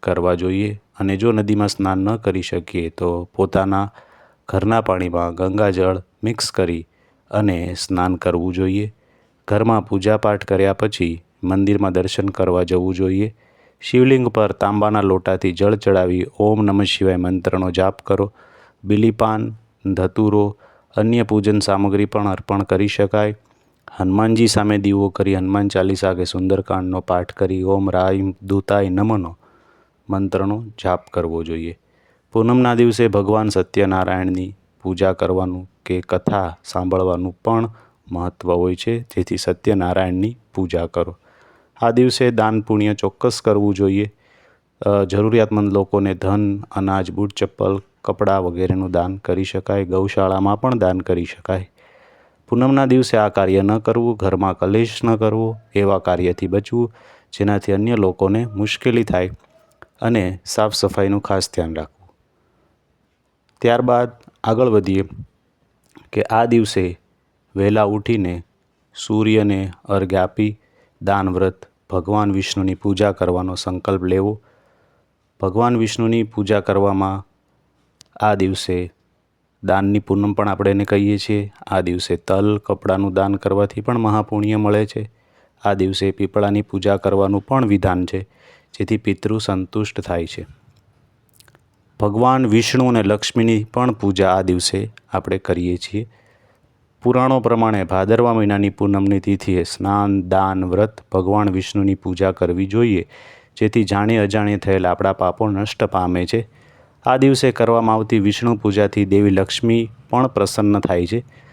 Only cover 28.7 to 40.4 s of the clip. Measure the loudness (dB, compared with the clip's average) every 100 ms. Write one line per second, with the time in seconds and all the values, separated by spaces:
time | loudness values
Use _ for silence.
28.7 | 0 2 0 0 0 -4 -12 _ _ _
29.7 | _ _ _ -6 -4 -2 -2 -2 -4 -8
30.7 | -6 -4 -4 -4 -6 -4 -6 -6 -8 -8
31.7 | -12 _ _ _ _ _ 0 2 4 4
32.7 | 4 4 4 2 2 2 0 2 0 0
33.7 | 0 0 0 0 -2 -2 -4 -6 -12 _
34.7 | _ -6 0 0 0 0 -2 -2 -6 -12
35.7 | _ -6 -6 -2 -2 0 -2 -4 -8 -8
36.7 | -4 0 0 0 -2 -4 -6 -2 -2 -2
37.7 | -8 _ _ -12 -8 -8 -6 -2 0 0
38.7 | -2 -4 -6 -6 -6 -4 -4 -4 -2 0
39.7 | 0 0 0 0 0 -4 -6